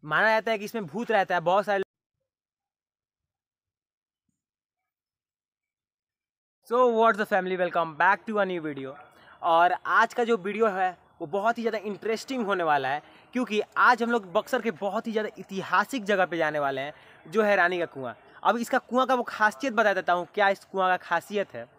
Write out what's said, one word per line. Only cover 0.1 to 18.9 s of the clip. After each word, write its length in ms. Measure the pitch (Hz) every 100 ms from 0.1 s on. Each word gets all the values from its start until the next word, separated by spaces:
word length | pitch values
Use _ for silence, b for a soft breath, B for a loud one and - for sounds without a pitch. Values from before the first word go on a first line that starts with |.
| 156 208
जाता 220 | 220 220
है 60 | 226
कि 80 | 202
इसमें 200 | 233 180
भूत 260 | 180 240
रहता 240 | 214 185 180
है। 60 |
बहुत 240 | 165 190 208
सारे 180 | 196 190 _ _ _ _ _ _ _ _ _ _ _ _ _ _ _ _ _ _ _ _ _ _ _ _ _ _ _ _ _ 762 _ _ _ _ _ _ _ _ _ _ _ _ _ _ _ _ _ -
So, 100 | 233 254
what's 280 | 220 226 208
up 100 | 214
family, 280 | 202 185 185
welcome 320 | 180 175 165 151
back 260 | 175 202 -
to 100 | 208
a 80 | 196
new 160 | 180
video। 300 | 156 139 135 139 - B B B
और 340 | - 165 175 180 -
आज 280 | 185 226
का 100 | -
जो 140 | 233 233
वीडियो 300 | 175 208 220
है 300 | 190 185 175 _ _
वो 60 | 160
बहुत 300 | 196 214 233
ही 60 |
ज़्यादा 140 | 226 214
इंटरेस्टिंग 680 | 196 190 208 220 - 262 202
होने 180 | 196
वाला 260 | 165 147 131
है, 120 | 147 B B B
क्योंकि 280 | 240 254 208 - -
आज 260 | 202 247
हम 80 | 233
लोग 200 | 240 190
बक्सर 280 | 180 208 254
के 100 | 226
बहुत 360 | 170 196 196 233
ही 40 |
ज़्यादा 180 | 214 214 -
ऐतिहासिक 640 | 190 190 175 180 202 277
जगह 220 | 196 202 180
पे 120 | 165
जाने 220 | 156 151
वाले 220 | 139 135
हैं, 120 | 139 - B B -
जो 160 | 180
है 120 | 208 202
रानी 240 | 175 180
का 60 | 165
कुआं। 280 | 139 127 110 B B
अब 140 | - 220
इसका 200 | 233 254
कुआं 280 | -